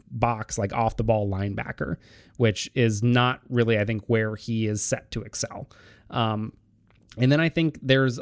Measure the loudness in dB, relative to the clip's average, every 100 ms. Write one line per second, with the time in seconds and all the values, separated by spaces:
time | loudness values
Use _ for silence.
0 | -12 -2 0 -2 -6 -4 -2 0 0 0
1 | 0 2 0 -2 -4 -4 -8 -6 -6 -8
2 | -10 -20 -12 0 0 0 -4 0 0 2
3 | 2 4 2 0 -2 0 2 2 0 -2
4 | 0 0 0 -4 -4 -2 0 0 0 -2
5 | -4 -10 -8 -8 -8 -10 -16 -20 -20 -20
6 | -8 -2 0 0 -6 -12 _ _ _ _
7 | -12 0 4 4 2 2 0 0 2 4
8 | 4 0